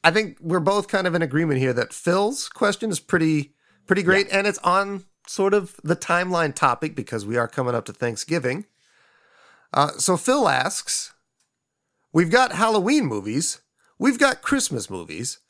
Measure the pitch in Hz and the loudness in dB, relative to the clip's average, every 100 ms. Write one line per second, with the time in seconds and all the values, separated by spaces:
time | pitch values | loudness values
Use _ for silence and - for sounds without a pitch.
0 | 165 208 208 - 170 180 165 202 196 196 | 2 2 -2 -6 -2 0 2 0 0 -2
1 | 185 165 156 147 165 131 131 120 - - | 0 0 0 0 2 2 0 0 -4 -4
2 | 175 185 208 277 - - 202 196 226 170 | 0 2 0 -2 -8 0 0 0 -4 -6
3 | - 175 160 151 139 _ _ _ - 196 | 0 2 2 0 -2 _ _ _ -2 2
4 | 175 190 196 196 202 202 190 190 196 196 | 4 2 2 0 0 0 0 2 0 -6
5 | - _ - - 196 208 175 - 151 170 | -12 _ -8 -2 2 2 -2 -6 -4 -2
6 | - 175 185 170 151 - 135 120 156 - | 0 0 0 0 0 2 0 0 -4 -8
7 | - 113 101 120 117 - 123 120 107 - | -8 -8 -2 -2 -2 -2 -2 -4 -6 -6
8 | 120 113 - 165 127 156 - _ _ _ | -6 -4 -4 -4 -4 -6 -10 _ _ _
9 | _ _ _ _ _ _ _ - 147 - | _ _ _ _ _ _ _ 0 0 0
10 | - 175 - 285 190 131 160 - - - | 0 0 2 2 2 2 -2 -6 -6 -6
11 | - _ _ _ _ _ _ _ _ _ | -8 _ _ _ _ _ _ _ _ _
12 | _ 160 170 240 262 160 220 214 196 294 | _ 2 4 4 4 2 2 2 2 2
13 | 160 107 101 131 - - _ _ _ - | 2 -2 -4 -4 -4 -6 _ _ _ -2
14 | 254 240 277 - - 277 - 123 92 92 | 0 2 0 0 -2 -2 -2 -6 -8 -10
15 | 80 80 131 - | -10 -10 -10 -10